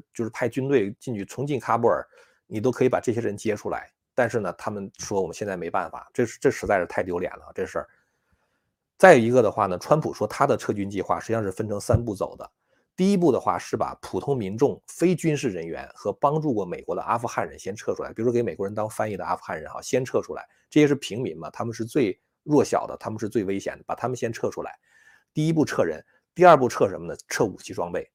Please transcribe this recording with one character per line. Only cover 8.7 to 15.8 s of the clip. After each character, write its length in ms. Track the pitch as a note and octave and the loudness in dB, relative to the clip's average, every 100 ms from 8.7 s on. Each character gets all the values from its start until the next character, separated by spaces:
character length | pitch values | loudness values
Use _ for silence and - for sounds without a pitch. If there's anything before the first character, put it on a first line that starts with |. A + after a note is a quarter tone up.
| _ _ _ | _ _ _
再 180 | F#3+ D3 | 10 10
有 40 | |
一 120 | A2+ | 8
个 100 | B2+ | 4
的 80 | A2 | 4
话 160 | G2+ G2 | 2 0
呢， 140 | F2+ | 0
川 200 | - D3+ | 2 2
普 140 | C#3+ | 2
说 140 | - G2 | -4 -6
他 180 | - C#3 | 0 2
的 100 | G#2+ | 2
撤 160 | - | 0
军 160 | G#2 G2 | -4 -4
计 140 | G2+ | -4
划 180 | F2+ E2+ | -2 -4
实 80 | - | -2
际 60 | |
上 80 | A2+ | -2
是 100 | G2+ | -2
分 160 | - G#2+ | -6 -6
成 120 | G#2 | -6
三 240 | - A#2 A#2+ | 0 0 2
步 80 | |
走 220 | - D#3+ - | -4 -6 -8
的。 120 | - _ _ _ _ - | -18 _ _ _ _ 0
第 180 | F#3+ | 2
一 40 | G3+ | 6
步 140 | F3 | 6
的 80 | A2 | 4
话 180 | - F2+ | 2 -2
是 180 | - A#2+ | -4 -4
把 220 | C#2 - | -4 -6
普 180 | - F#2+ | -6 -6
通 180 | - B2+ | -2 -2
民 180 | F#2+ G#2 | -2 2
众、 240 | C#3 F2 - | 2 2 -12
非 300 | - E3+ F3 | 0 2 2
军 200 | E3+ D3 | 0 0
事 140 | C3 | -2
人 160 | F2+ E2 | -4 -8
员 240 | D2 | -10